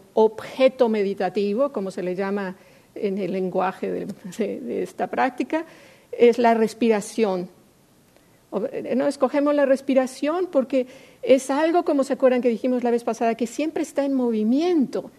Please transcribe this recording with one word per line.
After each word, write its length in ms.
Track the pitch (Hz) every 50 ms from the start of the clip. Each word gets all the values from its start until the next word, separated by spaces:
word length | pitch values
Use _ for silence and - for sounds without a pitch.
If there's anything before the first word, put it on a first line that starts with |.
| - - _
objeto 720 | - 220 220 220 - - - - - 262 262 262 - 254 226
meditativo, 800 | 220 214 202 196 196 196 196 180 180 214 202 202 202 226 277 285
como 200 | 277 220 196 190
se 100 | 185 -
le 140 | 180 180 180
llama 400 | 180 196 196 202 208 196 185 185 - - - - - _ _ _
en 220 | - - 202 190 202
el 160 | 196 170 175
lenguaje 580 | 190 185 185 175 185 185 185 185 - - 190
de, 160 | 180 180 180 180 190 - - 185 175 -
de, 220 | 214 185 196 -
de 220 | - 233 226 196 185
esta 240 | 175 - - - 349
práctica, 580 | - - 247 262 - - 277 - - 320 330 - - - - - - _ _ _
es 260 | - - 240 240 226 262
la 160 | 240 226 233
respiración. 960 | 226 226 214 - - 247 226 220 202 202 - - - 220 202 185 180 180 180 - - _ _ _ _ _ _ _ _ _ _ _ _ _ _ _ _ _ _
O, 120 | - 196 208 - - - - - -
no 120 | 247 277 285
escogemos 460 | 277 - 269 247 - 294 285 294 294
la 120 | 285 285
respiración 800 | 262 269 269 - - 269 262 254 247 - - 277 285 320 359 370 349
porque 400 | - 277 247 - - 262 247 254 - - - - - _
es 280 | - - 262 277 - -
algo, 340 | 269 285 320 330 330 349 339
como 200 | 349 311 277 262
se 100 | - 269
acuerdan 280 | - 269 262 254 247
que 80 | 240 247
dijimos 340 | 233 - - 254 254 247 233
la 80 | 240
vez 120 | 233 240 240
pasada, 320 | 247 226 - 247 226 226
que 120 | - 247 214
siempre 360 | - - 294 320 311 392 302
está 220 | - - - 277
en 80 | 277 277
movimiento, 960 | 262 247 240 226 214 214 220 247 277 330 359 359 320 247 - - 202 - - -